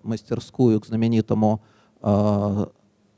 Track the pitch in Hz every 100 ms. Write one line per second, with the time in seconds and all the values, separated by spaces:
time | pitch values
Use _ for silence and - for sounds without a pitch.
0 | 110 113 - 117 - - 127 110 - 113
1 | 113 113 107 107 107 107 - _ _ _
2 | 104 101 104 101 101 101 98 _ _ _
3 | _